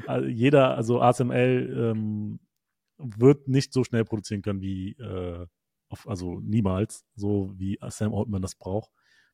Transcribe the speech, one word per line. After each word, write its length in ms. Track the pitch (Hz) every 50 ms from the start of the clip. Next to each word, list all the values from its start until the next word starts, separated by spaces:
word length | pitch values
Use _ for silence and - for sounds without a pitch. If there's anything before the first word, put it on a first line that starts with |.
| -
äh, 200 | - 127 127 135 131
jeder, 480 | 123 110 120 139 147 139 131 131 131
also 240 | 127 113 113 120 120
A 100 | 123 123
S 100 | 123 -
M 100 | 127 123
L, 640 | 127 123 123 127 127 127 127 127 135 131 120 113
ähm, 480 | 110 110 107 107 107 104 104 107 - - - _ _ _ _ _ _ _ _ _ _ -
wird 500 | 143 120 110 110 120 139 147 - - 135
nicht 240 | 131 139 - -
so 120 | - 131 117
schnell 200 | - 123 113 107
produzieren 380 | - 113 104 - - 107 98
können 180 | - 104 101 98
wie, 320 | 95 95 95 92 95 104 - -
äh, 480 | 113 101 98 92 90 90 85 87 87 87 _ _ _ _ _ _ _ _
auf, 180 | - - -
also 340 | - 101 87 90 87 87 98
niemals, 640 | 107 107 107 117 101 95 92 92 110 - - - - _ _
so 380 | 101 101 101 104 101 95 98 98
wie 220 | 92 95 95 104 - - 113
Sam 260 | - - 107 107 107
Altman 280 | 104 107 117 101 95
das 120 | 92 90 -
braucht. 360 | - - 92 95 110 - _ _ _ _ _ _ _ _ _